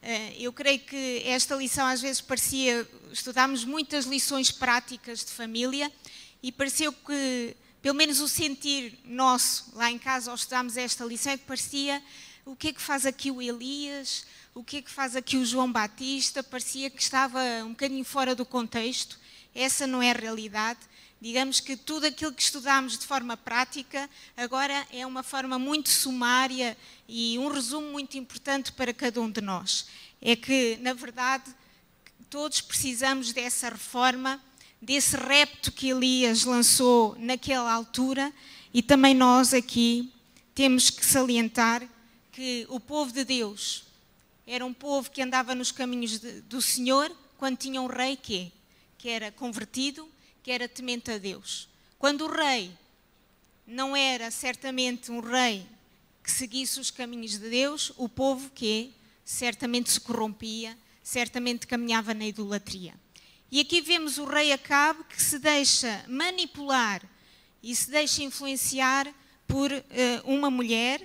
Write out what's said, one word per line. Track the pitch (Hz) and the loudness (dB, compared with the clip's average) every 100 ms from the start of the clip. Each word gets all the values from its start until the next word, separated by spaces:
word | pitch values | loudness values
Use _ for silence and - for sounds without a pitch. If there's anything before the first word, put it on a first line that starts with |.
Eh, | - 226 214 - | -4 -6 -6 -8
eu | 247 | -8
creio | 240 285 277 | -2 2 2
que | - 277 262 247 | -2 -6 -4 -4
esta | - 254 247 | 0 0 2
lição | 277 262 - 262 | 0 -2 0 2
às | 254 | 0
vezes | 269 262 | -2 -4
parecia, | - 254 - 269 262 240 226 - - | -2 -2 0 2 2 0 -4 -14 -12
estudámos | - 254 254 262 269 | -10 -4 2 2 2
muitas | 233 302 302 294 | -4 -4 -2 -2
lições | 254 277 - 277 254 | -2 -2 0 2 0
práticas | - 254 240 - 247 - 233 | 2 0 0 0 -16 -14 -10
de | - | -10
família | - 226 226 247 277 294 - - - - _ | -10 -6 -2 -2 -2 -4 -6 -20 -20 -20 _
e | 254 | -12
pareceu | - 277 - 311 | -2 -2 0 -2
que, | 262 - 285 269 254 240 - _ _ | -4 -6 -2 0 -2 -4 -10 _ _
pelo | 269 | -2
menos | 285 311 277 | 4 4 4
o | 294 | 0
sentir | - 311 269 294 277 240 - | 0 -2 -2 -2 -4 -4 -14
nosso | - 240 262 254 - - - | -12 2 4 4 2 0 -6
lá | 220 233 | -2 -2
em | 240 | -2
casa | 262 262 240 | -4 -4 -4
ao | |
estudarmos | 240 - 254 254 233 | -8 -4 -4 -4 -4
esta | 247 - | -4 -6
lição, | 233 226 277 | -6 -6 -4
é | 277 | -4
que | |
parecia, | - 262 - 285 277 285 285 - - - | -6 -8 -6 -4 -2 -4 -6 -20 -20 -20
o | - | -18
que | 262 311 | -6 -6
é | |
que | 285 | -6
faz | - 277 269 | -2 0 0
aqui | 254 277 | -2 -6
o | 254 | -4
Elias, | 247 240 254 285 285 285 262 - - - - | -6 -6 -6 -6 -6 -8 -6 -8 -10 -20 -20
o | 240 | -18
que | 233 285 | -12 -12
é | |
que | - | -10
faz | - 269 254 | -4 -4 -4
aqui | 247 262 | 0 0
o | |
João | 240 254 254 | 2 2 2
Batista, | 233 208 - 262 269 254 277 | 2 -2 -4 -6 -2 -2 -2
parecia | 254 254 - 269 269 | -8 -8 -8 -6 -8
que | 262 | -4
estava | - 262 269 254 254 233 | 0 2 0 0 -2 -2
um | 220 | -6
bocadinho | 233 277 269 | -4 -4 -4
fora | 254 277 262 | -4 -2 0
do | 247 | 0
contexto. | 247 254 233 233 226 254 - - - - - | -2 -4 -4 -4 -4 -4 -6 -10 -20 -20 -18
Essa | 247 262 262 277 | -4 0 0 0
não | 254 | 2
é | 247 | 2
a | |
realidade. | 240 220 220 214 208 220 240 - - - _ | 2 -2 -6 -6 -2 -2 -4 -14 -20 -20 _
Digamos | 226 240 269 254 | -4 -2 2 0
que | - 269 | -2 -8
tudo | - 311 302 | -6 -2 -2
aquilo | - 311 | -2 -6
que | 247 | 0
estudamos | - 285 262 269 262 226 | 0 0 2 2 2 -6
de | - | -4
forma | 269 240 226 | -4 -4 -8
prática | - 233 254 294 254 285 285 - - - | -2 -2 0 -4 -8 -8 -8 -14 -20 -8
agora | 240 262 277 277 - | -4 -2 0 -2 -6
é | 247 262 | -10 -10
uma | 262 | -10
forma | 254 269 262 254 | -8 -6 -4 -4
muito | 262 302 277 | -2 -2 2
sumária | - 269 254 240 254 262 254 247 214 - - - | 2 2 0 4 4 2 0 -4 -4 -16 -20 -12
e | 226 233 233 | -4 -2 0
um | 277 | -2
resumo | 285 233 302 302 | -2 -4 -4 -6
muito | 285 269 269 | -8 -10 -12
importante | 247 - - 277 262 | -12 -12 -4 -2 -2
para | - 247 | -4 -4
cada | 233 247 233 | -2 -4 -2
um | 226 | -4
de | 214 | -4
nós. | 202 185 190 - - - - _ | -4 -4 -2 -4 -4 -16 -20 _
É | - | 0
que, | 226 247 269 240 226 | 0 2 2 2 0
na | 247 | -4
verdade, | 254 254 240 247 262 262 247 _ _ _ _ - _ - | -6 -10 -4 -2 -2 -4 -20 _ _ _ _ -20 _ -14
todos | 285 302 - | -8 -2 -2
precisamos | - - 269 233 262 269 240 | -2 -2 -2 0 0 0 -2
dessa | 240 247 - 240 | -4 -4 -2 -4
reforma, | 226 - 247 254 254 262 277 - _ - _ | -8 -8 2 4 4 -2 -4 -10 _ -20 _
desse | 226 277 - 277 | -2 2 2 0
repto | 254 277 285 - - | 4 6 6 2 -6
que | - 269 | -2 0
Elias | 254 254 254 247 226 | 2 4 6 4 4
lançou | 233 240 233 - 247 240 220 - | 4 4 6 6 8 8 6 0
naquela | 233 254 - 262 240 | -4 -4 0 0 2
altura, | 226 226 - 262 269 277 - - - - | 0 -2 -2 0 0 -2 -6 -20 -20 -2
e | 240 | 0
também | - 277 269 | 8 10 10
nós | 269 254 247 254 | 10 10 10 8
aqui | 262 247 240 233 240 247 - _ - _ | 4 2 2 4 4 -2 -10 _ -20 _
temos | - 269 254 - | 2 6 6 4
que | - | 4
salientar | - 277 254 240 226 247 233 240 247 - _ _ _ | 4 4 4 4 2 4 2 2 -4 -20 _ _ _
que | - 262 240 226 | -8 -4 -4 -6
o | 254 | -10
povo | - 302 277 | -4 -2 -2
de | 240 | -2
Deus | 247 254 214 208 - - - _ _ _ _ _ - | -2 0 -2 -4 -6 -6 -10 _ _ _ _ _ -10
era | 240 | -6
um | 254 | -6
povo | 247 294 277 254 | -8 -2 -2 -2
que | - | -4
andava | 254 262 247 | 0 0 0
nos | 254 247 | -2 -4
caminhos | - 247 247 233 220 | -4 -4 -4 -4 -6
de, | 233 - | -10 -14
do | 208 240 | -10 -4
Senhor | - 262 247 269 302 349 _ _ | 0 0 4 2 2 -6 _ _
quando | 269 254 | -4 -4
tinha | 269 262 | -6 -6
um | 254 | -4
rei | 254 254 269 | -2 -2 -4
que, | - 196 180 _ _ _ _ _ | -6 -6 -6 _ _ _ _ _
que | 240 | -8
era | 226 214 | -6 -8
convertido, | 208 247 220 220 254 277 285 320 _ _ _ | -8 -8 -8 -8 -4 -4 -4 -18 _ _ _
que | - | -6
era | 247 240 | -4 -4
temente | - 247 240 240 | -8 -6 -6 -6
a | 214 | -6
Deus. | 196 180 - - - _ _ _ | -6 -8 -10 -10 -12 _ _ _
Quando | 277 285 | 0 2
o | 311 | -2
rei | 320 294 254 180 175 _ _ _ _ _ _ _ _ - | 0 2 0 -2 -14 _ _ _ _ _ _ _ _ -14
não | 240 269 277 | -6 -2 2
era | 269 247 233 | 2 0 -4
certamente | - 254 240 269 254 254 247 - | -6 -6 -6 -6 -2 -2 -2 -8
um | 233 | -8
rei | 226 254 247 202 175 - _ _ _ _ | -2 2 2 0 -10 -20 _ _ _ _
que | - | -4
seguisse | - 254 247 262 - | -4 -2 -4 -4 -4
os | 254 | -6
caminhos | - 240 240 226 | -6 -10 -8 -8
de | 208 226 | -8 -2
Deus, | 240 277 294 - - | 0 2 0 -6 -4
o | 247 | -6
povo | - 269 262 269 | 0 2 2 -6
que | - 226 214 247 - _ _ | -4 0 0 -2 -14 _ _
certamente | - - 247 - 247 247 240 | -8 -4 -4 -4 -2 -2 0
se | - | 0
corrompia, | - 233 220 202 226 220 226 226 _ _ | 0 -4 -4 -6 -10 -8 -10 -14 _ _
certamente | - 254 240 254 247 240 - | -6 -2 -2 -2 -2 -4 -4
caminhava | 240 233 226 220 | -4 0 0 0
na | 214 214 | -4 -4
idolatria. | 208 202 202 202 190 175 - _ - - _ _ | -6 -4 -6 -6 -12 -12 -16 _ -20 -20 _ _
E | 269 | 0
aqui | 294 349 | 2 2
vemos | 302 339 311 262 | 2 0 0 -4
o | |
rei | 285 294 302 | 0 2 4
Acabe | 269 - 285 302 320 | 2 4 4 4 2
que | - - | -8 -2
se | - 285 | 0 2
deixa | 294 294 269 - 247 202 - | 4 4 4 4 2 -4 -6
manipular | 254 349 370 349 285 285 262 226 190 190 _ _ - _ _ | -4 -2 -2 -6 -6 0 2 2 -2 -8 _ _ -20 _ _
e | 220 | -6
se | 240 - | -4 0
deixa | 294 294 - | 2 2 0
influenciar | 285 - 277 269 - 262 262 269 277 285 _ _ - | -2 -6 -4 -2 -2 2 2 2 0 -8 _ _ -4
por, | 269 277 | 0 0
eh, | 277 - 233 247 240 | -2 -6 0 2 0
uma | - 269 285 | 0 2 2
mulher. | 254 240 226 240 277 | 0 2 2 2 -2